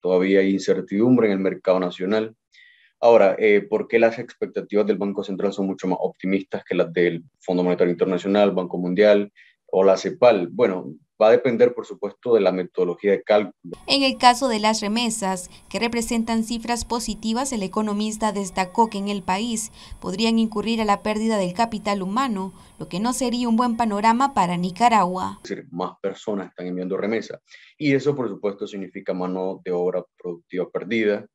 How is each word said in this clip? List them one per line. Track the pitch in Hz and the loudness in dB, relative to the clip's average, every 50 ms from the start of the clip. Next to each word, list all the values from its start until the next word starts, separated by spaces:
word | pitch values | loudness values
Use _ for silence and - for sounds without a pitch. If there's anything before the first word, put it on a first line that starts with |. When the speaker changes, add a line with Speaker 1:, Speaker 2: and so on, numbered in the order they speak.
Speaker 1:
Todavía | _ 90 92 92 92 95 95 98 | _ 2 2 2 4 4 4 4
hay | 95 95 | 4 2
incertidumbre | 98 95 - - 95 92 90 - 98 101 113 123 127 120 113 107 | 0 -2 0 0 0 0 -2 -4 -2 0 4 4 4 4 4 2
en | 98 | 2
el | 95 | 0
mercado | 95 95 90 - _ - 92 92 | 0 -2 -4 -2 _ 0 0 2
nacional. | 92 90 87 - 95 92 107 110 110 110 110 _ _ _ _ - - _ _ _ _ _ _ _ | 0 -4 -4 -6 -4 -2 -2 -2 -2 -4 -8 _ _ _ _ -20 -20 _ _ _ _ _ _ _
Ahora, | - 120 117 110 101 95 - - | 4 6 8 8 8 6 4 4
eh, | 107 107 104 101 98 | 4 4 4 4 2
¿por | - 107 107 104 - | 0 -4 -4 -2 0
qué | - 117 | 2 4
las | 117 113 113 - | 4 4 2 0
expectativas | 117 - - _ - 98 - 104 92 - - 101 107 | -12 -12 -8 _ -8 -6 -6 -8 -8 -2 0 0 2
del | 101 107 87 | 2 0 0
Banco | 101 101 98 98 98 | 0 -4 -4 -6 -6
Central | - 98 87 95 98 95 | -6 -6 -2 -2 -4 -2
son | 101 98 | -2 -4
mucho | 95 95 - - 95 | -4 -4 -4 -2 -4
más | 90 - | -4 -2
optimistas | - 92 - _ - 95 98 98 - _ - 98 - | -2 -6 -6 _ -4 -2 -2 -2 -2 _ -10 -10 -6
que | - 95 | -4 -2
las | 90 90 82 82 | -2 -2 0 2
del | 92 87 87 82 82 85 - _ _ | 0 0 0 0 -4 -10 -14 _ _
Fondo | _ - 92 90 90 | _ -2 0 0 2
Monetario | 90 90 87 92 90 90 | 0 2 2 2 0 2
Internacional, | 82 - 92 95 90 90 98 98 104 104 101 | 0 0 0 0 -2 -2 0 2 4 4 2
Banco | 92 92 90 90 - | 2 -2 -4 -4 -6
Mundial | 87 90 87 90 90 104 104 104 101 101 101 _ _ - _ _ _ _ | -6 -4 -4 2 4 6 6 6 4 2 -2 _ _ -20 _ _ _ _
o | _ - 92 95 | _ 2 4 6
la | 98 95 | 6 4
cepal? | 92 - 95 - - - 120 117 98 87 85 | 4 2 -6 -2 4 6 6 6 6 0 -4
Bueno, | 85 98 120 107 92 92 - - 78 - _ _ _ _ | -2 0 0 0 0 -2 -6 -10 -14 -16 _ _ _ _
va | 107 107 | 4 6
a | |
depender, | 117 123 - 127 117 110 123 117 120 | 6 6 4 0 2 4 2 2 2
por | - 107 | -2 -10
supuesto, | - 104 92 - 101 - _ _ 123 120 | -12 -12 -10 -8 -10 -10 _ _ 2 4
de | 110 | 4
la | 98 92 | 4 4
metodología | 95 92 90 87 _ - 92 87 87 - - 101 98 | 2 0 -4 -6 _ -2 -2 -2 -2 -2 0 0 0
de | 95 98 | 0 2
cálculo. | - 107 104 104 90 - _ _ 87 85 - - | 2 2 2 2 0 -8 _ _ -20 -20 -16 -2
Speaker 2:
En | - 269 277 277 | 0 0 2 2
el | 262 226 214 | 0 -2 4
caso | - 247 247 240 277 262 | 6 6 6 6 2 -2
de | 233 214 | -2 0
las | 208 214 220 220 | 2 0 0 0
remesas, | 220 202 208 233 247 226 220 - - 190 190 180 185 - - - _ _ | -2 -2 -2 -2 -2 -2 -4 -2 -4 -4 -4 -4 -6 -14 -18 -20 _ _
que | - 196 | -6 -4
representan | 220 233 226 233 233 226 240 233 226 226 226 226 226 | -2 -2 -2 -2 -2 -2 -2 -2 -2 -2 -2 -2 -2
cifras | 220 240 233 226 226 240 233 - | -4 -6 -8 -4 -4 -4 -4 -4
positivas, | - 226 240 233 - 214 214 - 220 220 233 269 277 262 | -4 -6 -6 -4 -6 -8 -6 -4 -4 -2 -2 -2 -4 -4
el | 220 190 | -6 -6
economista | 185 185 214 220 214 208 202 214 214 214 214 226 214 202 | -4 -4 -4 -2 -2 -2 -4 -4 -4 -4 -4 -4 -4 -2
destacó | 202 202 185 - 196 190 180 - - 233 226 | -4 -6 -6 -4 -4 -4 -4 2 0 0 0
que | 214 202 | 0 -6
en | 196 202 | -6 -4
el | 202 202 180 | -6 -6 -4
país | - 185 196 220 247 226 220 - - - - - - - - | -4 -4 -2 -2 -4 -6 -6 -8 -10 -14 -20 -18 -18 -18 -12
podrían | - 175 180 185 226 226 226 226 | -10 -8 -4 0 0 2 2 2
incurrir | 226 220 214 208 208 220 233 220 220 | 0 0 -2 -4 -4 -4 -2 -2 0
a | |
la | 208 202 202 - | 0 0 0 0
pérdida | 220 214 214 220 226 226 208 | -4 -4 -2 -2 0 0 0
del | 190 180 175 | 0 -2 0
capital | - 233 233 220 208 - 214 202 202 185 | -2 -2 -2 -2 -6 -4 -4 -4 -2 -4
humano, | 185 196 233 277 269 220 190 190 190 185 - - - _ _ | -4 -2 -2 -2 -2 -2 -4 -6 -8 -12 -16 -20 -20 _ _
lo | 160 - | -14 -8
que | - 175 | -6 -4
no | 214 240 254 | -2 -2 -2
sería | 240 262 262 240 240 247 240 | -2 -2 -2 -2 -2 0 0
un | 226 | 2
buen | 226 247 247 226 | 2 2 0 0
panorama | 226 240 226 202 202 208 226 226 240 277 269 269 | 0 -2 -2 -2 0 2 2 2 4 2 0 2
para | 226 185 175 180 | 0 0 0 0
Nicaragua. | 170 175 190 180 - 233 240 233 214 185 180 180 185 185 190 196 - _ | -2 -2 -4 -2 2 2 4 4 4 2 2 0 -4 -6 -8 -8 -12 _
Speaker 1:
Es | - | -12
decir, | - 175 - - | -12 -12 -12 -14
más | 82 85 92 - - _ - | -8 -6 -6 -6 -8 _ -8
personas | 98 95 - - - 104 98 92 90 | -8 -8 -8 -8 -6 -6 -6 -6 -10
están | _ - 90 | _ -10 -8
enviando | 90 90 90 92 92 95 | -8 -6 -6 -6 -6 -4
remesas. | 95 - 101 113 113 101 - - - _ _ - - - - _ _ | -4 -2 -2 -2 -4 -4 -6 -14 -16 _ _ -20 -20 -20 -20 _ _
Y | 151 147 139 | 0 0 0
eso, | 135 135 147 147 | 2 2 0 -2
por | 143 127 107 | -2 -4 -6
supuesto, | 98 85 - 104 98 - 110 | -6 -4 -6 -6 -4 -4 -10
significa | 98 104 98 98 87 _ 98 95 - 95 | -10 -10 -10 -12 -10 _ -14 -8 -8 -6
mano | 92 90 90 92 92 92 95 95 92 _ | -4 -4 -4 -4 -4 -4 -4 -6 -8 _
de | 92 | -4
obra | 90 87 87 90 90 92 87 _ _ _ | -4 -2 -2 -2 -2 -4 -8 _ _ _
productiva | - 90 87 85 _ _ - 92 87 - | -12 -12 -12 -12 _ _ -6 -6 -6 -4
perdida | _ - - 87 117 113 107 104 101 107 110 - | _ -8 -6 -4 -2 0 0 0 0 -2 -4 -12